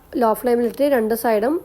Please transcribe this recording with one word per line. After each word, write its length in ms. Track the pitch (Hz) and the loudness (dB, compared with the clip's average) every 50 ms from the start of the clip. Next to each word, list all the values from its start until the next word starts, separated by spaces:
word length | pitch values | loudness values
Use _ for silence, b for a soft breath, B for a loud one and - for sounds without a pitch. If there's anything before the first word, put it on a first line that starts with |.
| - - - | -16 -8 -4
ലോ 160 | 302 233 220 | 0 0 0
ഫ്ലെയിമിലിട്ട് 520 | 214 214 - 247 240 240 240 226 196 - 277 | 0 0 0 0 0 0 0 -2 -2 0 0
രണ്ട് 300 | 294 277 240 220 214 233 | 2 2 2 0 0 -2
സൈഡും, 460 | 226 - 240 220 208 208 254 311 359 | -2 0 0 0 2 0 0 -2 -2